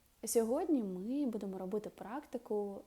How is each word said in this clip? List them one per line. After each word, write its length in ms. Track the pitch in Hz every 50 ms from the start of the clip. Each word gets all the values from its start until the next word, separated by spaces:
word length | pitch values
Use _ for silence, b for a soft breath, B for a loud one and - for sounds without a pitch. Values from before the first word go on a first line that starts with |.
| _ _ _ _ -
Сьогодні 580 | 220 - 240 226 220 247 302 381 330 311 254 214
ми 420 | 190 185 180 190 226 262 285 294
будемо 320 | 247 220 214 208 196 190 190
робити 320 | 190 185 202 214 208 180
практику 920 | - - 190 190 226 302 - - - 233 233 - 214 208 202 202 196 202 -